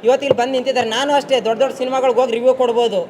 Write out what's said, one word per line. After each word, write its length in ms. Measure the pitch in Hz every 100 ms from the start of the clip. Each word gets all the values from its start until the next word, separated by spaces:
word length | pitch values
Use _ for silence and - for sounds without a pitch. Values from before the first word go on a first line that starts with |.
ಇವತ್ತು 220 | 220 262 285
ಇಲ್ಲಿ 120 | 240
ಬಂದು 140 | 247
ನಿಂತಿದ್ದಾರೆ. 380 | 262 247 247 233
ನಾನು 240 | 220 285
ಅಷ್ಟೇ 260 | 285 - 262
ದೊಡ್ಡ 220 | 220 220
ದೊಡ್ಡ 140 | 262 262
ಸಿನಿಮಾಗಳಿಗೆ 440 | 254 262 269 233
ಹೋಗಿ 120 | 254
ರಿವ್ಯೂ 220 | 226 247
ಕೊಡ್ಬೋದು 440 | 254 247 233 233 196 170